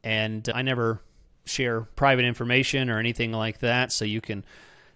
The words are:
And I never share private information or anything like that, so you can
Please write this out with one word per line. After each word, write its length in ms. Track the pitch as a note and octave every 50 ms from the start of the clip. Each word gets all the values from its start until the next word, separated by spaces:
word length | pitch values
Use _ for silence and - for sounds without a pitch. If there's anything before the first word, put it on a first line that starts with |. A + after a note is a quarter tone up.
| -
And 460 | A#2 A2 A2 A2 A2 A2 A2 A2 - A2+
I 80 | A#2+
never 400 | B2+ C3+ C3 B2 A#2 A2+ A2+ A2 - - _ - - _ _ _ _
share 360 | - - - C3 A#2+ A#2 A2+
private 440 | A2 - - - C#3 C#3 C3 B2+ B2
information 640 | B2 A#2+ - B2+ A#2+ B2 C3 C3 - - C3+ C3 B2
or 80 | A2+ A2
anything 340 | A2 A#2 A#2 - A#2+ A2+
like 280 | A2+ A2+ A2 A2+ G#2+ -
that, 320 | - A#2+ A#2+ B2 B2+ B2+
so 140 | - - A2+
you 160 | G#2+ G#2+ A2
can 220 | - - A2 G2+ - - - - - - - - - - _